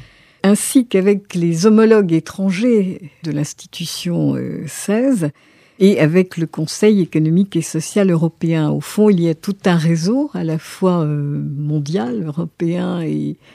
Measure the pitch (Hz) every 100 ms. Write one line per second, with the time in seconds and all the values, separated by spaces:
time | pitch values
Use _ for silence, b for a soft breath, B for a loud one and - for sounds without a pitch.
0 | B B B B 190 208 - 269 240 190
1 | 190 202 202 180 170 165 208 214 220 220
2 | 185 160 - - 196 180 247 226 190 -
3 | 151 - 165 147 147 - - - 165 -
4 | 180 170 147 135 127 - 151 - - 214
5 | 262 247 175 b b b b - 196 185
6 | 151 175 180 - 160 - 160 - 214 208
7 | 170 160 156 170 196 170 160 160 - 208
8 | 196 170 165 - 170 165 151 147 143 -
9 | 214 185 170 156 - 196 190 170 160 165
10 | 170 254 294 185 160 160 - - 190 175
11 | 151 147 143 147 147 143 147 151 143 180
12 | 240 233 160 143 170 - 170 175 180 180
13 | 160 151 147 160 b